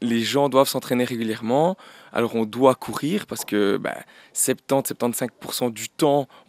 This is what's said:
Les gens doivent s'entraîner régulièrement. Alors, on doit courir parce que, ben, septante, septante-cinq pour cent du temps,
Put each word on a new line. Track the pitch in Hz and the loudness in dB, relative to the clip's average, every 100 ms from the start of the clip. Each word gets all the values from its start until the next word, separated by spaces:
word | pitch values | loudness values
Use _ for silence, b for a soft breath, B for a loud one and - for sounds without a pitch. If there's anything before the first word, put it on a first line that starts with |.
Les | 120 117 | -2 0
gens | 110 131 143 | 0 2 4
doivent | 131 139 | 4 4
s'entraîner | 131 - 123 | 0 -2 0
régulièrement. | 120 120 113 107 113 135 170 190 B B B | 0 -2 -4 -4 0 2 2 -2 B B B
Alors, | - 117 | -2 -2
on | 113 107 | 0 -4
doit | 117 131 | 4 4
courir | 123 - 107 143 202 - | 4 -2 -6 -2 -4 -4
parce | 113 - | -10 -2
que, | 104 101 104 | 0 2 0
ben, | - - - B B | -4 -8 -12 B B
septante, | - - 127 - 139 - | -4 -2 -2 0 0 0
septante-cinq | - 120 113 123 - | -2 -2 -2 -6 -8
pour | - | -10
cent | - 123 | -4 -4
du | 110 113 | -4 -10
temps, | - 151 143 131 B | 0 2 2 0 B